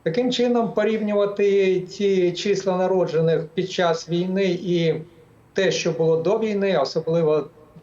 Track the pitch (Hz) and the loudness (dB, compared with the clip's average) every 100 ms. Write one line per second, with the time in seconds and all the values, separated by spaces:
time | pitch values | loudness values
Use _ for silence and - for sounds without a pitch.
0 | 165 196 254 247 240 240 208 214 214 214 | -4 0 0 0 2 2 0 0 0 0
1 | 208 202 202 202 202 196 190 180 180 - | 0 0 0 0 2 4 2 0 -4 -2
2 | 202 190 175 170 208 190 196 185 185 185 | 0 2 2 0 -2 0 0 0 0 0
3 | 160 156 160 156 160 - 180 - 175 160 | 2 2 2 0 -2 -6 -4 0 0 0
4 | - 170 185 190 190 175 180 175 160 151 | -2 -2 0 0 0 -2 -2 0 0 -2
5 | - - - - _ - 180 - 175 156 | -8 -20 -20 -20 _ -2 0 0 -2 0
6 | 160 160 170 220 220 202 196 165 - 165 | 0 2 0 0 0 0 0 0 0 -2
7 | 160 165 156 151 139 - - - | -2 0 2 0 -2 -14 -20 -8